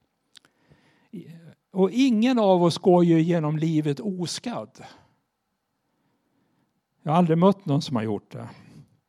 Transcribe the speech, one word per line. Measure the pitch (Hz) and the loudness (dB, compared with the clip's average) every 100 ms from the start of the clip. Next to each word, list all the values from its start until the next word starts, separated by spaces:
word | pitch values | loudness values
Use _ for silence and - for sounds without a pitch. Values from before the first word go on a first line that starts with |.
| _ _ _ - _ _ _ _ _ _ _ - 151 165 165 - _ | _ _ _ -20 _ _ _ _ _ _ _ -20 -20 -20 -20 -20 _
Och | 190 190 | -2 0
ingen | 226 269 214 240 247 | 2 2 2 0 2
av | 202 185 | 2 4
oss | 175 - | 2 2
går | 196 175 175 | 2 4 4
ju | 165 | 2
genom | 165 170 151 151 | 2 -2 -2 -4
livet | 156 156 151 143 | -2 -2 -2 -6
oskadd. | 214 185 165 - 247 160 110 - - - _ _ _ _ _ _ _ _ _ _ _ _ _ _ _ _ _ _ _ _ | -8 -8 -8 -10 -10 -12 -14 -18 -20 -20 _ _ _ _ _ _ _ _ _ _ _ _ _ _ _ _ _ _ _ _
Jag | 160 | -2
har | 165 | 0
aldrig | 170 165 | 2 2
mött | 185 190 - | 2 2 -2
någon | 139 | -4
som | - 123 | -2 -6
har | |
gjort | 110 101 _ | -4 -8 _
det. | 120 117 104 - - - _ | -18 -18 -20 -20 -20 -20 _